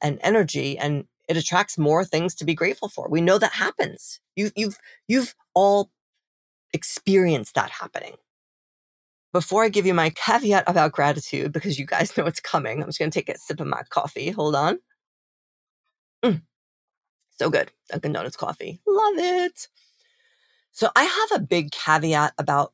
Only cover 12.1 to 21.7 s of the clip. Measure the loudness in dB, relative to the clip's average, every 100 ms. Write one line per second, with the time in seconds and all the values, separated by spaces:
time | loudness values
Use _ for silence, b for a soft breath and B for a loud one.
12.1 | -2 -2 -4 -4 -2 -2 -6 -6 -4 -2
13.1 | -2 -6 -10 -10 -8 -6 -6 -4 -4 -4
14.1 | -6 -8 -2 0 2 0 -2 -8 _ _
15.1 | _ _ _ _ _ _ _ _ _ _
16.1 | _ 0 0 -4 _ _ _ _ _ _
17.1 | _ _ -4 0 0 -2 _ _ -8 -4
18.1 | -4 -6 -6 -8 -8 -12 -6 -2 2 2
19.1 | 0 -2 -2 -2 -6 -14 _ _ _ _
20.1 | _ _ _ _ _ _ -2 2 4 2
21.1 | 2 0 -2 0 0 0